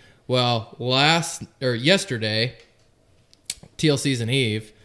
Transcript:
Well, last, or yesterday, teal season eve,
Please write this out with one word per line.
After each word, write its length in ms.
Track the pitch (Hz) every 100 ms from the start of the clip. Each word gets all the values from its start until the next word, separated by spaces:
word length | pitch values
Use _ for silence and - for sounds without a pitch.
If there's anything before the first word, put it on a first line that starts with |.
| - _ -
Well, 480 | 123 123 113 107 -
last, 640 | 123 131 147 170 160 - - -
or 120 | 131
yesterday, 800 | 117 139 196 - 117 107 110 123 - - _ _ _ _ _ _ _ - - - -
teal 180 | 156 139
season 320 | 143 123 113
eve, 420 | 135 117 110 - -